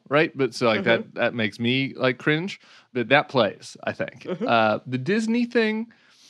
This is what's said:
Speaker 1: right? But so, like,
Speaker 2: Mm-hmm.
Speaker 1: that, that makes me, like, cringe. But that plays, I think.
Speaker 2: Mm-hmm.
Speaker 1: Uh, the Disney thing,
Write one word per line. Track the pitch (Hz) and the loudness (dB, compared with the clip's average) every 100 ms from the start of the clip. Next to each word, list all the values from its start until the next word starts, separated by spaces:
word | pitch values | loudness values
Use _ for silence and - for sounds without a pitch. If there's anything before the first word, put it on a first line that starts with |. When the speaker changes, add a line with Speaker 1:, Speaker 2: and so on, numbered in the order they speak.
| - | -2
Speaker 1:
right? | 143 165 135 | 0 2 0
But | 127 | -2
so, | - 120 | 0 2
like, | 107 | 2
Speaker 2:
Mm-hmm. | 117 | 2
Speaker 1:
that, | 113 110 - | 0 0 -2
that | 117 | -2
makes | 117 107 - | 0 -4 -2
me, | 117 131 135 - | 0 0 -2 0
like, | 127 123 | -2 0
cringe. | - 156 196 - _ - _ | 0 0 -2 -10 _ -20 _
But | 127 113 | -4 2
that | 139 - | 2 4
plays, | 135 101 - - - | 2 0 -2 -16 -10
I | - | -8
think. | 113 - - | -6 -8 -10
Speaker 2:
Mm-hmm. | 143 175 226 | -10 -6 0
Speaker 1:
Uh, | 117 110 107 - | 2 2 0 -4
the | 127 | -6
Disney | 131 214 220 233 | -2 -2 0 -2
thing, | 240 240 220 220 233 _ _ _ | 0 0 0 -2 -6 _ _ _